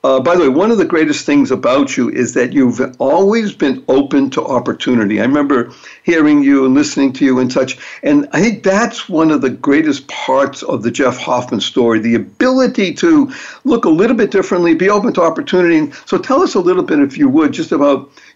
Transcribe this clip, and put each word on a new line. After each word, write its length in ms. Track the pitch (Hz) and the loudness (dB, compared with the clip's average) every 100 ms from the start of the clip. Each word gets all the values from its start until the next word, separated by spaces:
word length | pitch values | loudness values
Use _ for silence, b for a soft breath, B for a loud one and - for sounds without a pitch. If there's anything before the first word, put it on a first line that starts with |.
Uh, 160 | 139 135 | 0 0
by 160 | 127 | 2
the 60 | 180 | 2
way, 80 | 143 | 2
one 220 | 135 214 | 2 2
of 80 | 226 | 2
the 60 | |
greatest 420 | 170 165 156 147 - | 2 0 0 -2 0
things 240 | 143 127 | 2 2
about 440 | 120 120 135 139 | 0 0 0 0
you 140 | - 117 | -2 -4
is 240 | - 120 | -2 -4
that 200 | 127 123 | -2 0
you've 280 | 143 127 113 - - | 2 0 0 -6 -2
always 540 | 131 165 196 226 208 | 0 2 2 0 -4
been 300 | - 143 - - | -2 -4 -2 0
open 440 | 135 139 143 135 | 0 2 0 0
to 120 | - | -4
opportunity. 760 | - 123 123 - - 123 104 104 | -4 -4 -4 -6 -2 0 0 0
I 60 | |
remember 460 | 120 147 143 123 - B B B | 0 0 2 0 -2 B B B
hearing 380 | - 165 151 147 | -2 2 4 4
you 240 | 139 139 | 4 4
and 80 | 131 | 4
listening 400 | 135 139 - 139 | 2 0 0 -2
to 120 | 127 | 0
you 120 | 135 131 | 0 2
and 120 | 127 | 0
such, 260 | 139 131 - B B | -2 -4 -6 B B
and 260 | 147 147 143 | 0 0 0
I 100 | 151 | 0
think 220 | 226 196 | 0 0
that's 440 | 190 196 233 - - | 0 0 -2 -6 -4
one 220 | 160 160 | 0 2
of 120 | 147 | 2
the 100 | 135 | -2
greatest 560 | 104 143 143 156 131 - | -2 0 2 0 -4 -8
parts 560 | - - 131 139 - | -10 -2 0 0 -4
of 180 | - 117 | -8 -4
the 80 | 113 | -4
Jeff 280 | - 127 123 | -2 -2 -2
Hoffman 440 | - 123 123 113 | -4 -4 -4 -6
story, 380 | - 143 117 113 | -4 0 0 0
the 160 | 113 | 0
ability 800 | 117 - _ 254 262 254 254 185 | -2 -4 _ 0 2 0 0 -4
to 360 | - 170 156 - B B B | 0 2 4 2 B B B
look 220 | 262 233 | -2 0
a 40 | 190 | 2
little 260 | 160 226 | 2 2
bit 160 | 247 214 | 2 0
differently, 420 | 196 185 180 170 | -2 -2 0 0
be 160 | 156 190 | 2 2
open 240 | 208 208 | 0 0
to 80 | - | 0
opportunity. 720 | 165 156 147 180 175 160 147 B - | 0 -2 -2 0 2 2 0 B -6
So 100 | 180 | -6
tell 240 | - 269 | 0 0
us 140 | 370 | 0
a 40 | 208 | 0
little 220 | 175 185 | 0 0
bit, 160 | - 151 | 0 0
if 180 | 139 | 0
you 140 | - 139 | 0 2
would, 220 | 147 147 | 2 0
just 200 | 147 160 | -2 -4
about 380 | 160 143 135 - b b | 0 0 0 -6 b b